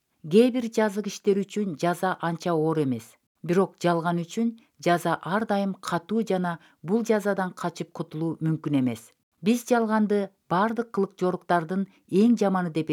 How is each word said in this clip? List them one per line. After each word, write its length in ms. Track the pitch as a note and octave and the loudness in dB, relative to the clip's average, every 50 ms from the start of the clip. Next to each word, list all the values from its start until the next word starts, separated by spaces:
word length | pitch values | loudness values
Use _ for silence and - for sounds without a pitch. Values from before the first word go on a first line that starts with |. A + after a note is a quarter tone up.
| _ _ _ _ - | _ _ _ _ -4
Кээ 260 | D3+ E3+ A3 A#3+ B3+ A#3 | 4 6 6 6 6 2
бир 160 | C4 A#3 A3+ | -2 -4 -2
жазык 400 | A3+ A3+ A3 G#3+ F#3+ G#3+ G3+ G3+ | 0 0 0 0 -2 -4 -8 -8
иштер 320 | - - - G#3+ G3 G3+ | -10 -2 0 0 2 2
үчүн 320 | F#3+ - - G#3 G#3+ G3 D3+ | -2 -2 -4 -4 -4 -4 -4
жаза 400 | - - F3 F3 E3 - F#3 E3+ - | -2 -2 -2 0 0 -2 -2 -2 -2
анча 340 | - E3+ E3+ E3 - F3+ E3+ | -4 -4 -4 -4 -2 -2 0
оор 260 | D#3 D#3 D#3+ D#3+ D#3 | 2 2 2 2 0
эмес. 300 | D3 C3+ B2 A2 - - - _ _ _ _ _ | 0 0 -2 -4 -6 -12 -20 _ _ _ _ _
Бирок 320 | - D#3+ F3 F#3+ F#3+ - - - | -4 0 2 2 2 0 -2 -2
жалган 400 | - F3 E3+ E3+ D#3+ F3 E3+ E3+ | 0 0 0 0 0 -2 -2 -2
үчүн 320 | E3 E3+ - A3+ A#3 A#3 A3+ - _ _ _ - | -4 -4 -4 -4 -2 -2 -4 -6 _ _ _ -4
жаза 380 | - F3+ F3 E3+ - E3+ D#3+ - | 0 2 2 2 2 0 -2 -2
ар 240 | - - F3+ G#3+ A3 | -2 -4 -2 -2 0
дайым 300 | - G3+ G3+ G3+ G3 F#3 | 0 0 0 0 -2 -4
катуу 480 | - - - F3 E3+ E3+ - G#3+ A3+ | -6 -6 -4 -4 -4 -4 -2 -2 -2
жана 360 | A3 - F#3+ F#3 F3+ F3 E3+ - - _ _ _ | 0 0 -2 -2 -2 -4 -6 -8 -12 _ _ _
бул 220 | - D#3 G3+ A#3 A3 | -4 -2 -2 0 2
жазадан 480 | - A3 G#3 F#3+ G3+ G3 G3 F#3 F3+ | 0 0 0 0 0 -2 -2 -4 -6
качып 400 | - - - E3+ - - E3+ - | -6 -6 -6 -6 -6 -8 -10 -10
кутулуу 460 | - - D#3+ - - D#3 E3 E3 D3 - | -10 -10 -10 -8 -6 -4 -4 -4 -4 -2
мүмкүн 400 | D#3 D#3+ D#3+ D3+ - D#3 C#3+ C3+ | -2 -2 -2 -2 -2 0 0 0
эмес. 320 | B2+ B2 A#2 A2+ - - _ _ _ _ _ _ | 0 0 -2 -6 -10 -18 _ _ _ _ _ _
Биз 240 | D#3+ G3+ A#3+ A#3+ - - | 0 0 0 0 0 0
жалганды 640 | B3 A#3 A3+ G#3+ A3 A3 G#3+ G3 G#3 G#3 G3 F#3+ - _ _ - | 2 2 2 2 2 2 2 2 2 0 -2 -4 -8 _ _ -2
бардык 400 | E3+ F3+ G#3 A#3 A#3 A#3+ A3+ - - | 0 0 2 0 0 -4 -6 -4 -2
кылык 240 | G3+ F#3+ F#3 - - | -2 -2 -2 -2 -2
жоруктардын 640 | F3+ F3+ F3+ F3 - - F3+ F3 E3 D#3+ F#3+ G3 F#3+ - _ _ _ _ | -2 -2 -2 -2 0 0 0 0 0 -2 -4 -4 -4 -4 _ _ _ _
эң 300 | - F#3+ G#3+ A#3+ A#3 - | 2 4 6 6 4 4
жаманы 300 | G#3+ G3 F#3+ F#3 F3+ E3+ | 2 2 2 0 -2 -2
деп 160 | D#3 E3 D#3 - | -2 -2 -2 -2